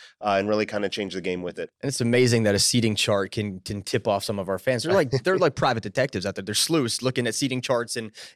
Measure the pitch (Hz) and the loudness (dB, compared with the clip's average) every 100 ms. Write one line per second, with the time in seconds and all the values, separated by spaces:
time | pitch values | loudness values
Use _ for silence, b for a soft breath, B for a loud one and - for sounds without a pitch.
0 | B - 104 98 101 107 104 104 98 - | B -6 0 2 2 0 0 -2 -2 -4
1 | 98 92 92 90 90 85 82 _ 139 131 | -6 -4 -4 -4 -6 -8 -12 _ -6 -2
2 | 117 123 123 117 104 101 - 123 113 104 | 2 4 6 4 4 4 2 2 2 2
3 | - 101 95 110 104 92 - 101 - 117 | 2 0 0 -4 -6 -6 -8 -8 -4 -2
4 | 113 101 - 101 92 92 131 123 160 190 | 0 0 -2 -4 -4 -2 0 0 2 2
5 | 135 131 180 185 165 - 143 113 101 135 | 2 0 0 2 2 2 0 0 -2 -2
6 | 127 98 95 101 95 104 - 160 117 - | -2 -2 -4 -6 -4 -2 2 2 0 -2
7 | 127 127 117 - 135 127 131 120 117 123 | -2 0 -2 -2 -2 -2 0 -2 -2 -8
8 | 110 B B | -10 B B